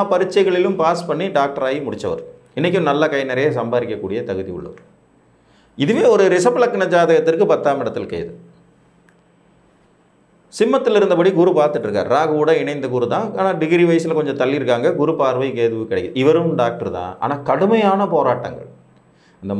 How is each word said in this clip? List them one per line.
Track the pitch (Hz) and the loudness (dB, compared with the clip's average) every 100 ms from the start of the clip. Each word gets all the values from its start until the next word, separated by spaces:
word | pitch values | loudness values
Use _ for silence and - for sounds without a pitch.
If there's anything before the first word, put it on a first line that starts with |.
| 196 | 2
பரீட்சைகளிலும் | 180 185 208 185 180 196 180 | 0 2 2 2 2 0 0
பாஸ் | 160 170 165 | 0 0 -2
பண்ணி | 147 185 147 | -4 -2 0
டாக்டர் | 143 143 131 | 0 -2 -4
ஆகி | 143 | -4
முடிச்சவர். | 131 104 98 82 - - _ - | -6 -6 -6 -6 -10 -20 _ -4
இன்னைக்கும் | 175 180 151 | 0 0 0
நல்ல | 143 156 | 0 0
கை | 143 131 | 0 -2
நிறைய | 127 147 127 | 0 0 -2
சம்பாதிக்கக்கூடிய | 117 120 104 107 95 107 120 | -2 -2 -2 -6 -6 -6 -6
தகுதி | 95 95 87 | -8 -8 -10
உள்ளவர். | - - - _ _ _ _ _ _ _ _ - | -12 -16 -20 _ _ _ _ _ _ _ _ -4
இதுவே | 143 254 262 | 0 2 4
ஒரு | 208 190 | 6 4
ரிஷப | 180 202 247 | 4 2 2
லக்ன | 240 202 180 | 2 0 0
ஜாதகத்திற்கு | 175 165 160 160 165 151 | 2 4 4 2 2 2
பத்தாம் | 151 147 139 | 2 0 -2
இடத்துல | 117 117 90 | -4 -6 -8
கேது, | 85 85 - - _ _ _ _ _ _ _ _ _ _ _ _ _ _ _ _ _ _ _ _ - | -8 -10 -14 -20 _ _ _ _ _ _ _ _ _ _ _ _ _ _ _ _ _ _ _ _ -2
சிம்மத்தில் | 233 262 240 208 | 2 2 2 2
இருந்தபடி | 196 175 185 170 | 4 4 4 4
குரு | 180 156 | 4 4
பார்த்துட்டு | 147 123 113 | 2 0 -2
இருக்கார். | 101 - 135 | -2 0 2
ராகுவோட | 160 151 151 160 | 2 2 2 2
இணைந்த | 139 143 131 123 | 0 -4 -4 -2
குரு | 117 | -2
தான், | 151 220 196 | -2 -4 -2
ஆனா | 190 175 | -2 0
degree | - 170 170 | 0 2 4
வயசுல | 165 165 160 | 2 0 -2
கொஞ்சம் | 143 131 | -2 -2
தள்ளி | 127 143 | 0 0
இருக்காங்க. | 123 120 143 156 | 0 0 0 0
குரு | 143 160 | 0 0
பார்வை | 135 123 131 120 | 0 0 -2 0
கேதுவு | 117 113 107 | -2 -2 -4
கிடைக்குது. | 92 90 127 | -4 -4 0
இவரும் | 135 165 165 165 | 2 2 2 0
டாக்டர் | 117 - 104 90 | -2 -2 -8 -8
தான், | 90 92 | -10 -6
ஆனா | 117 143 127 | -6 -4 -2
கடுமையான | 135 196 226 202 196 196 160 | 0 2 2 2 0 0 0
போராட்டங்கள். | 127 120 107 - - - _ _ _ _ _ _ | 0 -2 -6 -12 -18 -20 _ _ _ _ _ _
அந்த | 95 | -8